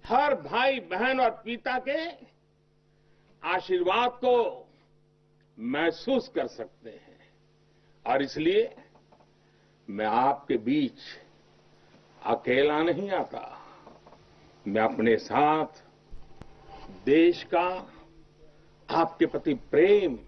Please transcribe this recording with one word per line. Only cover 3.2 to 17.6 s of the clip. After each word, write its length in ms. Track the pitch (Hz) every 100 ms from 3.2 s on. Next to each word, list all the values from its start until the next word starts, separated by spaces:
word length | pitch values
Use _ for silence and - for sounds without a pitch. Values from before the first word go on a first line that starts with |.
| _ _
आशीर्वाद 680 | 160 185 - 185 175 208 247 -
को 500 | 247 240 208 - - _ _ _ _ _ _ _ _ -
महसूस 720 | 113 143 165 - - 262 - 160
कर 120 | 127
सकते 420 | - 113 _ -
हैं 280 | - - - - _ _ _ _ _ _ _ 110
और 160 | 131
इसलिए 480 | 139 147 160 196 226 - - _ _ _ _ _ _ _ _ _ -
मैं 180 | 101 107
आपके 520 | 113 135 139 - 123
बीच 400 | 107 151 131 - - - - _ _ _ _ _ _ - _ - -
अकेला 540 | 113 - 123 147 151
नहीं 260 | 165 175 202
आता, 340 | 185 135 123 - - - - - - - - - - - - -
मैं 160 | 104
अपने 320 | 113 - 113 110
साथ 680 | - 117 147 156 - - - _ _ - - - - - - - - 95 -
देश 380 | 151 170 170 -
का 140 | 170